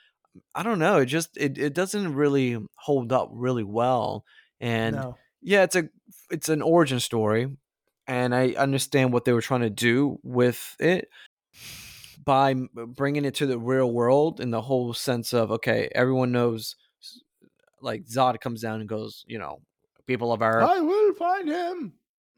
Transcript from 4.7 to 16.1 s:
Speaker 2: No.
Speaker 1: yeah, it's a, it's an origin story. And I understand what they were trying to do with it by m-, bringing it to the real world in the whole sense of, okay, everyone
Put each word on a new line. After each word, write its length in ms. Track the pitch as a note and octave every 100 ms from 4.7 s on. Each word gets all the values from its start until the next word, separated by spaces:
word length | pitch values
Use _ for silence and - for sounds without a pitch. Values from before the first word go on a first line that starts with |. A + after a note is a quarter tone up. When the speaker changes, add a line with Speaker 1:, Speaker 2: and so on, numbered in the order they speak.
| A#2 A2+ C3+
Speaker 2:
No. 200 | B2+ - _ _
Speaker 1:
yeah, 220 | - G3
it's 140 | F3+ F3+
a, 120 | D#3 _ _ - _
it's 180 | D#3+ -
an 140 | D#3
origin 380 | D3 E3+ C#3+ B2
story. 560 | - A2+ G#2+ A2 C3+ C3+ _ _ _ _ -
And 280 | B2+ B2
I 160 | B2 B2+
understand 600 | - C#3 C3+ - C#3 B2+
what 120 | A#2+
they 80 | B2
were 80 | A#2
trying 220 | - B2+
to 80 | A#2
do 480 | G2+ A#2+ B2 C#3+ -
with 540 | C3 B2 B2 A#2 - -
it 300 | D#3+ F#3 - - - _ _ - - - - - - -
by 280 | - C3+ C#3
m-, 160 | C3 B2+
bringing 500 | A#2 A#2 C3 C#3 D3
it 100 | C#3 -
to 100 | C#3
the 120 | A#2+
real 320 | A#2+ C3 B2+
world 480 | A#2+ A#2+ C#3 D#3+ -
in 100 | B2
the 100 | A2+
whole 300 | B2 B2+ A#2+
sense 400 | A#2 - A#2+ G#2+
of, 180 | A#2+ G#2+
okay, 380 | A2 B2 A2+ -
everyone 360 | - B2+